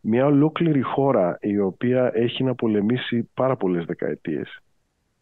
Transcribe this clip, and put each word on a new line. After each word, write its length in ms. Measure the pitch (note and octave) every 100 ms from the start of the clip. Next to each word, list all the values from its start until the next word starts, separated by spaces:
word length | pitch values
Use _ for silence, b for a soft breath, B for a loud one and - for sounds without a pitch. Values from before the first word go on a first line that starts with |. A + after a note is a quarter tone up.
Μια 260 | - A#2 C#3
ολόκληρη 540 | C#3+ D3+ D3+ E3+ C#3+
χώρα 580 | A2 - C#3 A#2 F2 -
η 180 | G#2 G2+
οποία 520 | F#2+ - B2 B2+ B2+
έχει 300 | A2 A#2+ -
να 100 | C3
πολεμήσει 760 | B2 A2+ G#2 G#2 B2 - A#2 -
πάρα 220 | - C3 B2+
πολλές 280 | F#2+ F2
δεκαετίες. 760 | E2 E2+ D2 D2+ - D2 - - _ _ _ _ _ _